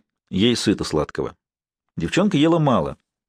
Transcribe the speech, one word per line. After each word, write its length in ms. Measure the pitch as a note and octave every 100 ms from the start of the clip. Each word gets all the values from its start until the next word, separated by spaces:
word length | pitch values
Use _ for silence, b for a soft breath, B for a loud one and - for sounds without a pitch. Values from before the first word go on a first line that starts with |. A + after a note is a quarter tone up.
| _ _ _
ей 240 | F#2 A#2 A#2
сыто 280 | - F#2
сладкого. 520 | - D#2 C#2+ - C2 - _ _ _ _ _ -
Девчонка 400 | E3 - G3 C#3+
ела 220 | D#3+ E3
мало. 380 | C#3+ G#2+ C#2+ - _ _